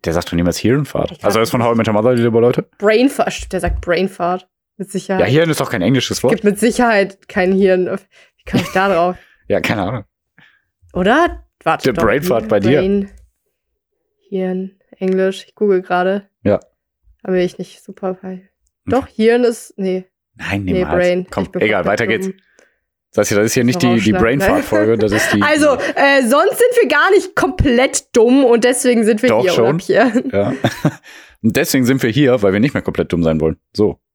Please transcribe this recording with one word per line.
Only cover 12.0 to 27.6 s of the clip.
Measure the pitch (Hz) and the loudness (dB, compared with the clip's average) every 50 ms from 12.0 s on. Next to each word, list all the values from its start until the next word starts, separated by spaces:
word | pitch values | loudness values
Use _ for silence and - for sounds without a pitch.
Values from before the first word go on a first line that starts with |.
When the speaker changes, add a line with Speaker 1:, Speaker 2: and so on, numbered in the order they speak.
| - | 0
Speaker 1:
Brainfart | 107 110 143 147 180 131 113 110 | 0 0 0 0 -2 -2 -2 0
bei | 110 110 101 | 0 -2 0
dir. | 98 113 139 - | 2 2 2 2
Speaker 2:
Brain, | 190 190 202 202 196 - - - _ _ _ _ _ _ _ _ _ _ _ _ _ _ _ _ _ _ _ _ _ _ | 2 0 -2 -2 -4 -6 -12 -20 _ _ _ _ _ _ _ _ _ _ _ _ _ _ _ _ _ _ _ _ _ _
Hirn, | 196 190 185 185 185 185 190 190 _ _ _ _ - | -6 -6 -4 -4 -4 -6 -8 -10 _ _ _ _ -12
Englisch. | _ 190 185 185 185 190 190 190 - - | _ -4 -2 0 0 0 -2 -2 -6 -16
Ich | _ _ | _ _
google | _ 214 202 190 185 | _ 0 2 2 0
gerade. | 185 - 185 180 180 185 196 202 196 _ _ _ _ | 0 -2 -2 -2 0 0 -2 -4 -6 _ _ _ _
Speaker 1:
Ja. | 101 101 - - _ _ _ _ _ _ _ _ _ _ _ - | 0 0 0 -2 _ _ _ _ _ _ _ _ _ _ _ -6
Speaker 2:
Aber | - 185 | -4 -2
ich | 180 180 185 - | -2 -2 -2 -6
nicht | - 180 - - - _ | -10 -16 -16 -16 -20 _
super | - 190 - - 185 185 185 | -20 -16 -10 -10 -10 -10 -10
bei. | - 190 185 | -12 -14 -14
Speaker 1:
Okay. | 185 185 _ _ _ _ _ _ _ _ | -16 _ _ _ _ _ _ _ _ _
Speaker 2:
Doch, | - 233 262 269 | -2 -2 -2 -2
Hirn | - _ - 214 226 233 247 247 | -6 _ 0 2 2 2 2 2
ist, | 233 233 - - - _ | 0 -2 -4 -12 -20 _
nee. | - 190 190 185 185 185 _ _ _ _ _ _ | -6 -4 -4 -4 -6 -8 _ _ _ _ _ _
Speaker 1:
Nein, | - - - 101 - 98 | -16 -10 -6 -6 -4 -4
Speaker 2:
Nee, | 92 196 | -2 -2
Speaker 1:
niemals. | 185 180 - - | -2 -2 -2 0
Speaker 2:
Brain. | 180 180 180 180 185 180 _ | 0 0 0 0 -2 -6 _
Speaker 1:
Komm, | - - - | -6 -6 -6
Speaker 2:
Ich | - | -4
bin | - 185 | -4 -2
Speaker 1:
egal, | - 107 107 95 85 | 0 0 0 0 0
Speaker 2:
komplett | 98 101 107 | 0 0 0
Speaker 1:
weiter | 117 | 0
geht's. | 101 113 - 190 | -2 -2 -2 -2
Speaker 2:
dumm. | 190 190 _ _ _ _ _ _ _ _ _ _ _ _ _ _ _ | -6 -8 _ _ _ _ _ _ _ _ _ _ _ _ _ _ _
Speaker 1:
Sassi, | _ - 104 - 110 | _ -2 0 2 2
das | 101 107 | 2 2
ist | 117 - | 2 0
hier | 131 120 | 0 0
nicht | 120 123 - | 0 0 2
die, | 131 | 0
die | 123 117 113 95 107 | 2 2 2 2 2
Speaker 2:
Rausschneiden. | 104 - | 2 2
Speaker 1:
Brainfart-Folge, | 117 113 131 143 - 196 277 - - - - 104 104 110 117 | 2 2 2 2 0 0 0 0 -2 0 0 0 2 2 2
das | 107 107 104 202 | 2 0 0 0
ist | 107 - - - | -2 -2 0 0
die | 104 | 0
Speaker 2:
<laughs> | - | 2
Also, | 294 311 302 302 294 262 - - - - | 2 2 2 2 2 2 0 -2 -6 -2
äh, | - 277 277 277 277 262 | 0 2 4 4 2 2
sonst | 220 262 294 339 453 508 | 2 2 2 2 2 2
sind | - 480 494 480 466 | 2 2 2 4 2
wir | 453 247 | 2 2
gar | 302 294 320 381 | 2 2 2 4
nicht | 392 381 359 - - | 4 2 0 0 -4
komplett | - - 320 - - | -2 -2 -2 0 0